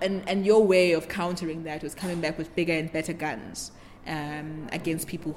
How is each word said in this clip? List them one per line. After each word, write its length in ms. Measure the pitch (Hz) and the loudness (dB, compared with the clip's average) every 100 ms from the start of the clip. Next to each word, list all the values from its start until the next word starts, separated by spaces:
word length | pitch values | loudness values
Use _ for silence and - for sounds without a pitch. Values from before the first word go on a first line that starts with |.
and, 200 | 190 190 185 | -2 -2 0
and 160 | 190 | 0
your 180 | 196 220 | 6 8
way 280 | 214 185 180 | 8 8 6
of 160 | 165 - | 4 0
countering 540 | 190 175 180 175 160 | -4 -2 -2 -4 -6
that 180 | 160 151 | -8 -8
was 120 | 147 | -8
coming 260 | - 185 175 | -6 -4 -2
back 160 | 160 156 | -2 -4
with 180 | 160 | -4
bigger 200 | - 170 | -2 2
and 180 | 165 160 | 2 0
better 220 | 160 156 | -2 -4
guns, 580 | 165 156 120 - - - - - - - | -4 -4 -6 -8 -10 -12 -14 -20 -18 -8
um, 600 | 156 147 151 151 156 156 | -6 -6 -6 -8 -10 -8
against 360 | 170 170 160 - | -4 -2 -2 -4
people 240 | 170 - | -6 -6